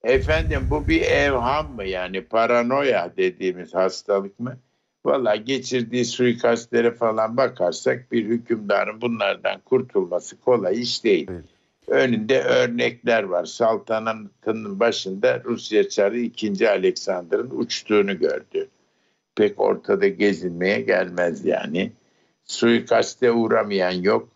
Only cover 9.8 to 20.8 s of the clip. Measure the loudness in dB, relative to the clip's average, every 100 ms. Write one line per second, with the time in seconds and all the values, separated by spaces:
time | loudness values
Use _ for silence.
9.8 | 0 -2 -2 -4 -6 -4 0 2 2 -2
10.8 | -2 -2 2 2 0 -12 -14 _ _ _
11.8 | -2 2 2 0 2 2 4 2 2 0
12.8 | -2 -2 0 0 0 -4 -4 0 0 0
13.8 | -2 -4 -2 -6 -10 _ -4 -4 -6 0
14.8 | 0 0 -6 0 0 0 -4 -6 2 2
15.8 | 2 2 0 0 -4 -4 -4 2 2 4
16.8 | 2 0 -4 -6 -2 -2 -2 -6 -6 -6
17.8 | 0 2 2 0 -2 -2 -6 -6 -6 _
18.8 | _ _ _ _ _ 0 0 2 0 0
19.8 | 0 2 2 2 0 0 -6 -2 0 0